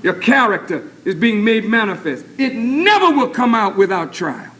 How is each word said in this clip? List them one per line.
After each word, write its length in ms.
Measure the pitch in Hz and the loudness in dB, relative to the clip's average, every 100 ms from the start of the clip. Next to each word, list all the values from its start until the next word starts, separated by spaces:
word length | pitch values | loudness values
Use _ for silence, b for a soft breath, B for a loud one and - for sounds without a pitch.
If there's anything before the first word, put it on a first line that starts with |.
Your 100 | 180 | -2
character 760 | 180 - 269 233 185 - 151 - - - | 0 2 2 2 -2 -4 -8 -8 -10 -6
is 100 | 170 | 0
being 280 | 233 214 | 2 2
made 220 | 214 220 214 | 2 2 2
manifest. 600 | 226 208 175 160 127 - - | 0 0 -4 -6 -6 -10 -4
It 180 | 262 226 | -4 -2
never 560 | 233 277 381 415 359 | -2 0 2 4 4
will 180 | 285 254 | 2 0
come 240 | - 247 | 0 0
out 220 | 226 202 190 | 2 0 2
without 380 | 196 185 165 | 2 0 -4
trial. 380 | - 160 120 - - | -6 -6 -6 -14 -20